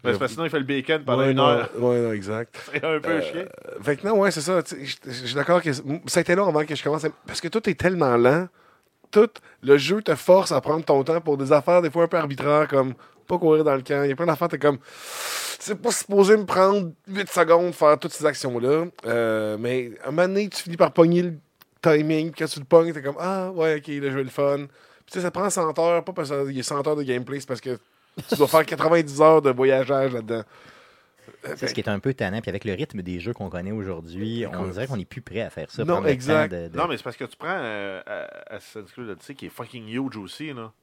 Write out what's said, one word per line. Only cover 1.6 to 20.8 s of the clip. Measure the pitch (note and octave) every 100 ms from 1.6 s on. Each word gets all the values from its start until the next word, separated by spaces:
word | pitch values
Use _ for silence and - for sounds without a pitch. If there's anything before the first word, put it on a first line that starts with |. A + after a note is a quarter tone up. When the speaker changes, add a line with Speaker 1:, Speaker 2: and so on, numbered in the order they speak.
| - A#2
Speaker 2:
ouais, | B2 A#2+
non, | A#2
exact. | G#2+ G2 A2 A#2+ - -
Speaker 1:
<laughs> |
C'est | D3
un | D#3 D#3
peu | E3
Speaker 2:
Euh, | E3
Speaker 1:
chiant. | C3+ E3 F#3 - - -
Speaker 2:
fait | G2+ C#3
que | G3
non, | A3
ouais, | G3
c'est | D#3
ça. | D3 F#3
Tu | - D3
sais, | C3+ -
je, | -
je | B2 B2
suis |
d'accord | C3+ C3+ F3
que | E3
c'est, | C3
m-, | D3+ D#3 B2+
ça | F3+
a |
été | E3 F3+
long | G3
avant | D3+
que | D3+ D3
je |
commence | - D3+
à, | D3+ - -
parce | -
que | E3
tout | A3 A3
est | F3
tellement | F3 F#3 C#3 A#2+
lent. | B2 D#3 F3+ _ _ _ _ _ _
Tout, | G#3 A#3 - _ _
le | B2+ C#3+
jeu | C#3 G#3
te | G#3
force | D3+ - F#3 F3+
à | D3
prendre | C3+ D#3+
ton | D#3+ C#3+
temps | C3 E3
pour | D#3+ C#3
des | C3+
affaires | D3 C#3 F3+
des | E3
fois | E3
un | E3+
peu | F3
arbitraires, | D3+ C3+ C#3 D3 D3+
comme | C#3 C3 B2 - _ -
pas | F3+
courir | E3+ D#3
dans | D3+ C3+
le |
camp. | B2+ C#3+
Il | C#3+
y |
a | C3
plein | E3+
d'affaires, | D3+ E3+
t'es | D#3
comme, | D3 C#3 - - - - - - - -
c'est | - G3+
pas | F#3+
supposé | F3+ - G3+ G3 G#3+
me |
prendre | F#3 F3+ F#3+ G3+ E3+ - -
huit | G3 F#3+
secondes | - E3 E3+ F3
de |
faire | - D3+ D3
toutes | E3
ces | - D3
actions-là. | C3+ C3+ A#2+ B2 D#3 E3+ - A2+
Euh, | A#2 A2+ A2 G#2+ G#2+
mais | A#2+ B2+ A#2+ G#2
à | B2+
un |
moment | D3+ F#3
donné, | G3 G#3
tu | -
finis | F3
par | E3+